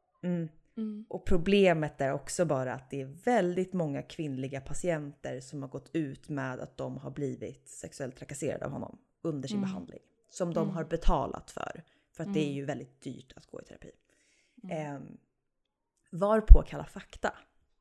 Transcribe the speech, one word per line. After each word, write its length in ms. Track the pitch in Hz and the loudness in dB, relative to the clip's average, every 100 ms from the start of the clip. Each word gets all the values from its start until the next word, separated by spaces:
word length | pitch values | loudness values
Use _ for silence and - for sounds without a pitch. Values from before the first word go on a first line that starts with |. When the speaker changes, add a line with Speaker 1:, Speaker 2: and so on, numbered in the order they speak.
| _ _ | _ _
Speaker 1:
Mm. 260 | 180 175 160 - _ - | -4 -4 -6 -10 _ -12
Speaker 2:
Mm. 280 | 220 208 220 | -10 -10 -12
Speaker 1:
Och 160 | - - | -10 2
problemet 760 | 185 165 202 190 160 151 - | 2 4 6 6 4 0 -2
är 100 | 135 | -2
också 320 | 143 - - 165 | -2 -4 -2 0
bara 280 | 135 127 | 0 -2
att 160 | 123 - | -6 -8
det 120 | 143 | -10
är 40 | 135 | -10
väldigt 680 | 156 247 240 175 180 185 | -6 2 2 2 0 -2
många 280 | 185 156 139 | -2 -2 -4
kvinnliga 600 | - - 151 131 135 135 | -8 -8 -6 -6 -6 -8
patienter 800 | 131 147 180 160 143 139 - 127 | -4 -2 0 -2 -4 -10 -10 -10
som 220 | 131 147 | -10 -10
har 80 | 135 | -10
gått 200 | 143 - | -12 -6
ut 360 | 165 147 139 - | -4 -4 -6 -8
med 300 | 143 131 127 | -6 -4 -6
att 180 | - - | -10 -8
de 200 | 131 131 | -8 -8
har 140 | 139 | -10
blivit 560 | 135 139 127 - 131 - | -6 -6 -6 -10 -14 -18
sexuellt 460 | - 160 - 131 131 | -16 -14 -10 -10 -10
trakasserade 480 | - 139 147 - - | -14 -6 -4 -4 -6
av 60 | |
honom 260 | 143 - - _ _ | -6 -10 -14 _ _
under 260 | 165 147 131 | -6 -4 -4
sin 100 | 208 | -2
Speaker 2:
Mm. 120 | 196 | -2
Speaker 1:
behandling. 300 | 95 - - - _ _ | -4 -10 -16 -20 _ _
Som 240 | - 175 | -6 -2
de 100 | 165 | 0
Speaker 2:
Mm. 120 | 156 165 | -2 -2
Speaker 1:
har 80 | |
betalat 680 | 156 165 - 165 - - - | -4 2 6 6 2 -4 -10
för. 320 | - - - - _ _ | -8 -8 -10 -16 _ _
För 120 | - | -10
att 100 | 165 | -2
det 60 | 196 | 0
är 40 | |
Speaker 2:
Mm. 120 | 147 139 | 0 -2
Speaker 1:
ju 100 | 139 | -4
väldigt 360 | 127 131 _ | -6 -10 _
dyrt 320 | 143 127 - - | -14 -14 -16 -20
att 100 | - | -18
gå 140 | - | -16
i 40 | - | -16
terapi. 260 | - - - _ _ _ _ _ - | -20 -20 -20 _ _ _ _ _ -20
Speaker 2:
Mm. 140 | 185 165 151 139 | -10 -8 -6 -10
Speaker 1:
Ehm, 220 | - - _ _ _ _ _ _ _ _ _ | -14 -18 _ _ _ _ _ _ _ _ _
varpå 520 | 165 196 220 214 - - | -2 4 4 12 12 12
Kalla 180 | 147 151 | -6 -12
fakta 480 | 196 - - - - - _ _ _ | -14 -16 -6 -6 -6 -14 _ _ _